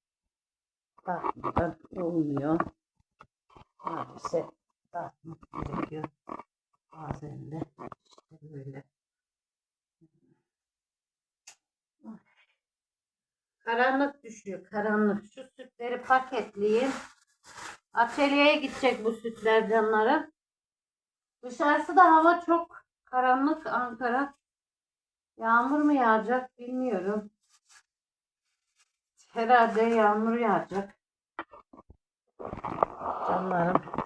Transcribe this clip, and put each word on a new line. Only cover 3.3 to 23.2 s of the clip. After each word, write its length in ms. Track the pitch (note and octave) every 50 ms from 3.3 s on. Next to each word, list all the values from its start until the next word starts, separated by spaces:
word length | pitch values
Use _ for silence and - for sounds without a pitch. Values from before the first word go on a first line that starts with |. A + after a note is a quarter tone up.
| _ _ _ _ _ - - _ _ _ -
Maalesef 640 | - E3+ D#3+ - - - - - - - E3 - - - _ _ _ _ _ _ _ -
dağıtmak 460 | F3 D#3+ E3 - _ _ D#3+ D#3+ - - - -
gerekiyor. 520 | - - - D3 - - - D3+ D#3 D3+ D3+ - _ _ - - - - _ _ _ _ _ _ _ _ _ -
Bazen 580 | D#3 D#3 C#3+ C#3+ C#3+ D3+ D3 C3+ C3 C3 C3
de 100 | D3 D#3+ E3 - _ - - - - - _
işte 320 | _ - - _ _ D#3+ _ D3
böyle. 420 | D#3 D#3 C#3 C3+ C3+ C3+ C#3 C#3 _ _ _ _ _ _ _ _ _ _ _ _ _ _ _ _ _ _ _ _ _ _ _ E3 D#3 _ _ _ _ _ _ _ _ _ _ _ _ _ _ _ _ _ _ _ _ _ _ _ _ _ _ _ - - _ _ _ _ _ _ _ _ _ - A3 G#3 F3+ _ _ _ _ _ _ _ _ _ _ _ _ _ _ _ _ _ _ _ _ _ _ _ _ _ _ _ _
Karanlık 640 | _ A3+ A#3 A#3 B3 C4 C4 C4+ C#4+ C#4 - - -
düşüyor, 400 | A3+ A3 - - G3 F#3 - -
karanlık. 600 | - G#3 G#3 G#3 G#3+ G#3 G#3+ G#3+ G#3 F#3+ - - - _
Şu 120 | C4 C4
sütleri 580 | - _ - B3+ - _ - A#3 A#3+ A#3+ A#3 -
paketleyeyim. 920 | - C4 C4 B3+ - C#4 A#3 G3+ - - G3 G3+ G#3+ G#3+ A3+ C4 C#4 C4+ - - - - _ _ _ _ _ _ - - - - - - - _ _ -
Atölyeye 640 | A3 A#3 A#3 - D4 C#4+ C#4 C#4 C#4+ C#4+ D4 D4+
gidecek 480 | D4 C#4+ C4 - - - B3+ A3+ G3+ G#3+
bu 80 | A3+ A3+
sütler 560 | - - A#3 A3+ - G#3 A3 A3 A3 G#3 F#3+
canlarım. 640 | A3 A3+ G#3+ G#3+ A3 G#3+ A3 A#3+ C#4+ D#4 D4 - _ _ _ _ _ _ _ _ _ _ _ _ _ _ _ _ _ _ _ _ _ _ -
Dışarısı 540 | B3 A#3+ - D#4+ D4 D4 D4+ D4+ - E4+
da 80 | - F4+
hava 360 | E4 - D#4+ D#4 E4+ F4 E4+
çok 440 | - - E4 E4 E4+ - - - - _ _ _ _
karanlık 640 | _ - B3+